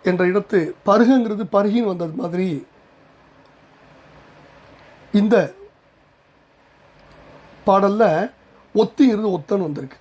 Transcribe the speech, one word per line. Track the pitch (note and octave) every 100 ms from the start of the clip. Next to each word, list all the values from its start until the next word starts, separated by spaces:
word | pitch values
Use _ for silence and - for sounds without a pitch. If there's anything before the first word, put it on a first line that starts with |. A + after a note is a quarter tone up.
என்ற | F#3+ F3+ F3+
இடத்து | G3+ G3 G3 D#3 - -
பருகுங்கிறது | G#3+ A#3+ C4 A3+ G#3 A3
பருகின்னு | G3+ G#3 A3+
வந்தது | A3 F3 E3+ D#3+
மாதிரி | E3+ F3 F#3+ C#3+ - _ _ _ _ _ _ _ _ _ _ _ _ _ _ - - - - - - - - - -
இந்த | G#3 G#3+ A3 D3 - - _ _ _ _ _ _ _ _ _ _ _ _ _ _ - - - - - -
பாடல்ல | G3 G3 G#3 G#3+ D#3+ A3+ _ _ _ _
ஒத்திங்கிறது | G#3 G#3+ - C4 G#3+ G#3+ F3+
ஒத்தன்னு | C#3+ G3+
வந்திருக்கு. | E3 C#3+ C3 -